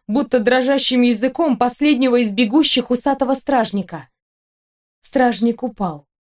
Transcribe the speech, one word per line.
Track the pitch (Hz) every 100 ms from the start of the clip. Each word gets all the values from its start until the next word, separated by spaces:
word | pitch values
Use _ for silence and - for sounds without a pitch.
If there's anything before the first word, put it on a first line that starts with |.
| -
будто | 233 - 254
дрожащим | 220 254 254 277 - 254
языком, | 247 214 262 262 330 254
последнего | 247 - 294 262 262 240
из | 220
бегущих | 196 226 277 294 254 240
усатого | 247 285 269 254
стражника. | 269 - 262 220 202 180 165 - _ _ _ _ _ _ _ _ _
Стражник | - 262 247 190 233 233
упал. | 247 - 190 147 _ _